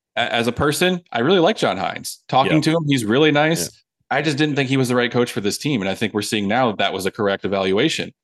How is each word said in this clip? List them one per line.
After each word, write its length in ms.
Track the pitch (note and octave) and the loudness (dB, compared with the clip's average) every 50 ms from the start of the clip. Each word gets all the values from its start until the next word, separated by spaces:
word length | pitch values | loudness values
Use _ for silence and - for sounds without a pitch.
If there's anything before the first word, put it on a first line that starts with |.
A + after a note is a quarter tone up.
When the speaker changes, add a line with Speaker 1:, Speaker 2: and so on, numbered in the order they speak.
| _ _ - | _ _ -4
Speaker 1:
A-, 160 | A2 A#2+ - | -4 -2 0
as 160 | - A#2 A#2 A#2+ | 0 0 0 0
a 40 | |
person, 480 | A#2 - C#3+ D3 D3 D3+ F3+ F3+ F#3 F3 - _ | -2 0 0 0 0 0 0 0 0 -2 -6 _
I 80 | - A#2+ | -4 -2
really 180 | A#2 D3 G3 F#3+ | 0 2 2 4
like 160 | D#3+ F#3 A3 - | 4 2 2 0
John 180 | - A2+ F#2 | -2 -2 -2
Hynes. 400 | F#2+ F#2 E2+ F2+ - - - - - _ - | -2 -4 -6 -6 -8 -12 -14 -14 -16 _ 0
Talking 260 | - B2+ C3+ F#3 D#3+ | 2 2 2 4 2
Speaker 2:
Yeah. 60 | D#3 | 2
Speaker 1:
to 80 | C#3 D#3+ D#3 E3+ | 2 2 0 0
him, 60 | D#3 D3 | 0 0
he's 160 | C#3+ C3 A2+ | 0 0 0
really 260 | G2+ A2+ C3+ D#3 D#3 | 2 4 4 4 4
nice. 340 | D3 C#3+ D3+ D#3 E3 - E2+ - - _ _ _ _ _ _ - | 4 4 2 2 0 -2 -4 -6 -10 _ _ _ _ _ _ -4
Speaker 2:
Yeah. 60 | A#2+ C#3 | -4 -2
Speaker 1:
I 40 | |
just 160 | D3+ D#3+ D3 C3 | -2 0 0 0
didn't 180 | D#3 D3+ C#3+ | 0 0 0
think 140 | B2+ B2 A#2+ | 0 0 0
he 60 | C#3 | 0
was 120 | C3+ C3 A#2+ | 0 2 2
the 80 | B2 | 2
right 160 | B2 A#2+ A#2+ | 0 0 0
coach 180 | - B2 B2 A#2+ | 2 0 0 0
for 100 | - A2+ | -2 -4
this 180 | G2 G#2 F#2 - | -4 -4 -4 -4
team. 240 | - D3 D3+ A2 | -2 -2 -2 -2
And 80 | F#2+ F#2+ | -2 -2
I 40 | F#2+ | -2
think 200 | - A#2 G2 - | -2 -4 -4 -2
we're 80 | G#2 | -4
seeing 260 | G2+ - - G#2+ G2+ G2 | -4 -2 -2 -2 0 0
now 200 | G#2+ B2 C3 A#2 | 0 2 2 0
that 100 | G2+ - | 0 0
that 140 | G2+ G2 | -2 -2
was 140 | - F#2+ F#2 | -2 -2 -4
a 40 | F#2+ | -4
correct 320 | - - G#2+ G2+ G2 G2 - | -4 -2 -2 -2 -2 -2 -2
evaluation. 680 | F#2+ G2 G2 F#2+ F#2+ F#2+ G2+ C3 E3 - - E2+ D#2+ - _ | -2 -2 0 0 0 2 2 2 0 0 -4 -8 -8 -12 _